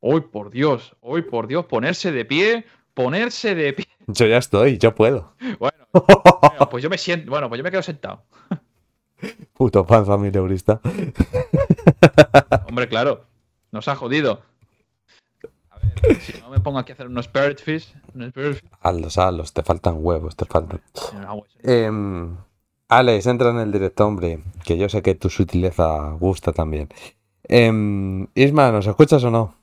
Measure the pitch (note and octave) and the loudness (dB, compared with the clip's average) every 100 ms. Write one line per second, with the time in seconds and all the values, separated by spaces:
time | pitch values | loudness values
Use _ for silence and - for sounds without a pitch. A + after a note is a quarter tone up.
0 | A2+ D#3+ D#3 G#2+ G2+ A#2 D3 B2 - _ | 0 -2 -2 -14 -12 -4 -2 -2 -6 _
1 | A#2 D#3+ E3 A#2 G#2+ D3+ F3 B2 C3 F3+ | -8 -8 -6 -8 -4 -8 -4 -4 -4 -4
2 | F#3 C#3 A2+ C#3+ G#3 A#3 - _ _ - | -6 -6 -4 0 0 -2 -6 _ _ -6
3 | B2+ E3+ A#3+ - A3 F3+ D3 C#3 - _ | -4 -2 -6 -6 -6 -2 -4 -4 -10 _
4 | - G2+ A2+ A#2 - G2+ B2+ A#2 A#2 - | -12 0 2 2 2 2 2 4 2 4
5 | A2 C3 E2+ _ B3+ G#3 C3 - _ F3+ | 2 2 -6 _ -10 -6 -6 -6 _ 2
6 | - G3 F3+ - D3 C#3+ C#3 B2 D3 F#3 | 8 8 8 8 4 4 -2 -2 -6 -6
7 | - F3 D3+ C#3+ C3 A#2 E3 F#3 E3+ D3+ | -6 -6 -6 -6 -6 -8 -6 -6 -8 -12
8 | G2 G2 _ _ _ E3 _ _ _ _ | -14 -16 _ _ _ -12 _ _ _ _
9 | _ _ G3 - - _ B2 G2+ F2+ A2+ | _ _ -16 -16 -20 _ 2 2 6 4
10 | G2+ G2+ G2+ G2 F#2 F#2+ - G#2+ C#3+ G3 | 4 0 0 -2 -2 -2 -2 -2 -2 -6
11 | E3+ - - B4+ B4+ - C#5 - G#4+ - | -8 -2 -2 -2 -4 -2 0 2 2 6
12 | E3 - D3 D3 - C3 - A#2+ A#2+ A2+ | 6 8 8 6 4 -2 -2 -6 -2 0
13 | C3 - _ _ _ _ _ G#2+ B2 C3+ | 0 -2 _ _ _ _ _ -10 -6 -6
14 | A#2+ D3 C#3 G2+ _ _ _ _ _ _ | -4 -2 0 -4 _ _ _ _ _ _
15 | _ _ _ _ - _ _ - - - | _ _ _ _ -20 _ _ -4 -4 2
16 | A#4+ D4 - - A#2+ C3+ - C3+ B2 C3 | 2 2 -2 -20 -6 -4 -2 -4 -8 -14
17 | B2 B2 A#2+ C3+ C#3+ C#3+ - D#3+ - - | -10 -10 -6 -2 -2 -2 -8 -8 -8 -20
18 | - - A#2+ C3 C#3+ C#3 _ _ F2 F2 | -20 -18 -16 -8 -8 -8 _ _ -4 -4
19 | E2 F2+ F#2 F2 D#2+ - E2 E2 - E2 | -4 0 0 -2 -8 -8 -4 -2 -2 -2
20 | E2 E2 D#2+ - - E2 D#2+ E2 _ - | -2 -4 -6 -8 -4 -4 -4 -14 _ -18
21 | - G2+ F#2+ G#2 G#2 _ C3 B2 A2 G#2+ | -16 -16 -14 -16 -18 _ 0 0 0 -4
22 | G2+ F#2 E2+ F2 - _ _ _ _ A#2+ | -6 -8 -10 -14 -20 _ _ _ _ 4
23 | B2 G#2+ A2 A#2+ B2 A#2 G#2+ G2+ F#2+ - | 4 2 0 0 0 0 -2 -2 -4 0
24 | G#2+ G2+ E2+ E2 D#2+ - - E2+ G2+ G#2+ | 0 0 -4 -6 -12 -16 -4 -2 -2 -2
25 | F#2 F#2 F#2 - F#2 F2 F2+ F2 E2 D#2 | -2 -2 -4 -2 -2 0 -2 0 -2 -2
26 | D2+ D#2+ F#2 F#2 - D#2+ D#2+ D2+ D2 - | -6 -4 -4 -2 -4 -4 -4 -6 -10 -14
27 | - _ _ _ - A#2+ A2+ A2 G#2 G2+ | -20 _ _ _ 2 4 4 2 -2 -4
28 | F#2+ F#2+ G2 - C#3 D3+ C3 A2 G2+ G#2 | -4 -6 -6 2 2 4 4 2 -2 -2
29 | D3+ D3+ B2 A2+ G#2+ _ | 2 2 2 0 -2 _